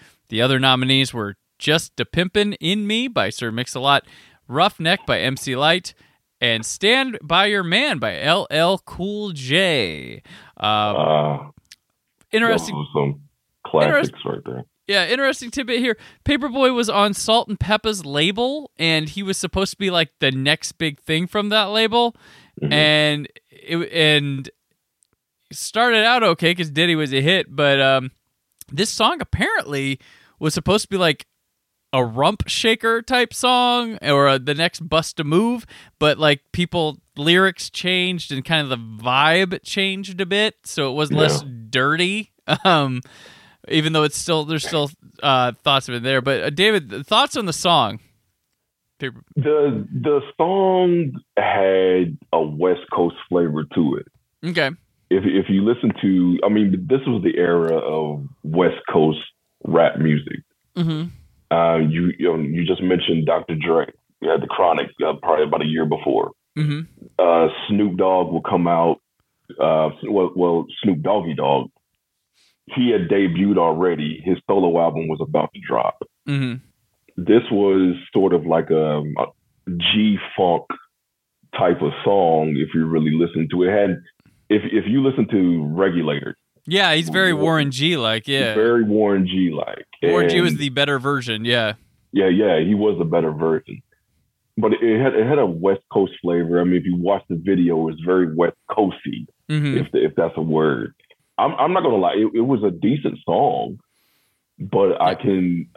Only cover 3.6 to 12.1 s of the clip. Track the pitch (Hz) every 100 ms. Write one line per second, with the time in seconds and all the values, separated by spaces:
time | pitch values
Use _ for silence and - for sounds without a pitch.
3.6 | 123 135 135 139 - - - _ - 131
4.6 | 196 - 160 196 - 110 123 131 - 127
5.6 | 151 175 - - _ _ _ _ 120 113
6.6 | 110 - 202 254 262 220 151 170 208 202
7.6 | 175 196 294 170 110 80 127 185 - 151
8.6 | 170 190 - - 190 208 208 156 127 160
9.6 | 190 143 92 76 64 53 - - - -
10.6 | 104 107 104 104 78 76 76 73 73 -
11.6 | _ - _ _ _